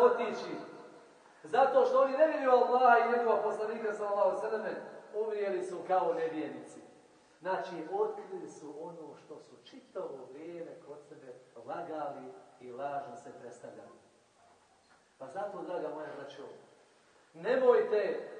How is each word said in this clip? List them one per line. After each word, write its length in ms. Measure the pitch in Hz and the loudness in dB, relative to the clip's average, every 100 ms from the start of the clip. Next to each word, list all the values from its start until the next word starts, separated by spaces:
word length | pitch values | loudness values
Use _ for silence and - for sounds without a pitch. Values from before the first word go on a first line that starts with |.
otići. 540 | 240 240 220 180 175 107 - - - - - - - - | 8 6 -2 -4 -8 -10 -10 -16 -18 -20 -20 -20 -20 -20
Zato 420 | 151 226 269 262 240 | -2 4 6 6 6
što 160 | 262 | 6
oni 160 | 269 262 | 4 6
ne 100 | 311 | 4
vjeruju 240 | 302 262 | 4 6
Allaha 460 | 247 - 247 254 233 | 6 6 6 8 8
i 200 | 233 240 | 6 4
njegova 240 | 233 208 | 4 2
poslanika, 520 | - 214 214 233 220 | 0 -2 -4 -4 -4
sallallahu 360 | 208 202 202 196 | -4 -2 2 2
alejhi 160 | 190 220 | 2 -2
ve 40 | |
selleme, 320 | 220 185 - - - - | -4 -4 -8 -10 -16 -10
umrijeli 500 | 208 220 208 196 185 | -6 -4 -2 -2 -2
su 140 | - 175 175 | -4 -6 0
kao 260 | 185 175 | 2 2
nevjernici. 680 | 160 160 156 143 - - - - - - _ _ _ | 0 -2 -4 -6 -8 -14 -18 -20 -20 -20 _ _ _
Znači, 480 | 180 185 - 170 160 | -4 -4 -4 -8 -4
otkrili 540 | 196 220 - - 180 156 | -2 -2 -4 -8 -10 -12
su 260 | - 147 151 | -14 -14 -12
ono 340 | 165 170 151 - | -12 -14 -16 -18
što 240 | - 143 | -18 -18
su 160 | - 123 | -20 -20
čitavo 640 | - 262 - 196 170 135 - | -20 -20 -16 -10 -10 -10 -16
vrijeme 380 | 143 165 170 156 123 139 | -16 -14 -12 -14 -16 -18
kod 100 | 147 - | -18 -18
sebe 240 | 143 131 123 - - 120 | -20 -20 -20 -20 -18 -12
lagali 680 | 156 156 156 143 139 131 - - - | -10 -8 -8 -8 -10 -14 -18 -20 -20
i 120 | 127 | -16
lažno 440 | 120 143 143 120 120 | -10 -6 -6 -8 -12
se 140 | 127 127 | -16 -16
predstavljali. 600 | 123 - - - - - _ _ _ _ _ _ _ _ _ _ _ - | -16 -16 -16 -18 -20 -20 _ _ _ _ _ _ _ _ _ _ _ -18
Pa 100 | 131 | -12
zato, 340 | 190 - 180 160 | -6 -6 -6 -6
draga 200 | 175 151 151 | -6 -6 -8
moja 120 | 151 - | -10 -12
braćo, 260 | - - 131 - - - _ _ _ _ _ | -14 -14 -16 -18 -20 -20 _ _ _ _ _
nemojte 960 | 160 185 262 254 226 - 208 190 - - | -6 0 4 6 6 4 2 0 -2 -8